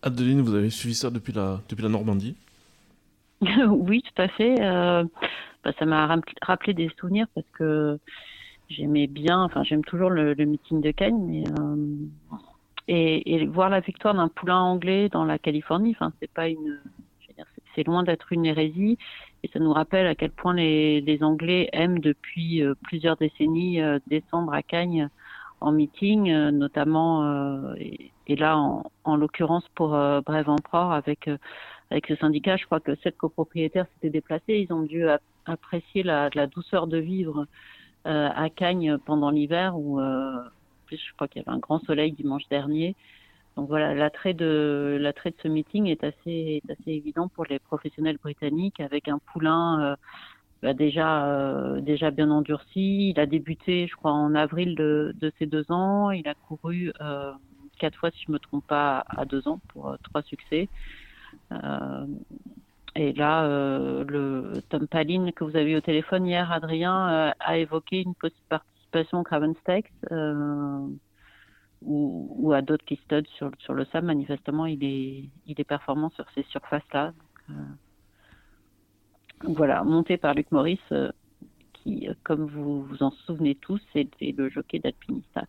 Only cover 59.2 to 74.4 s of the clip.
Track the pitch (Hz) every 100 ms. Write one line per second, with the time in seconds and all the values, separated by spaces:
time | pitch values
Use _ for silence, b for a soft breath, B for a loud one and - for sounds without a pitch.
59.2 | 139 135 196 302 - - 139 139 - -
60.2 | 147 - - 156 196 B B B B B
61.2 | B B _ - 71 69 67 - 139 -
62.2 | - - - - - _ - - 147 139
63.2 | 147 160 151 143 139 135 135 135 139 143
64.2 | 139 135 - - - 151 151 165 151 180
65.2 | 180 165 156 156 151 156 147 156 156 185
66.2 | 180 175 175 170 160 160 175 185 185 160
67.2 | 156 - - 165 156 160 - 190 180 175
68.2 | 165 - _ 160 _ _ _ 165 160 180
69.2 | 170 156 156 160 - 185 214 - - 165
70.2 | 151 147 147 147 143 139 139 143 _ b
71.2 | b b b b b _ - 147 143 87
72.2 | 69 - 156 139 135 151 - 143 _ 151
73.2 | 151 - 147 127 - 135 135 165 170 151
74.2 | 139 139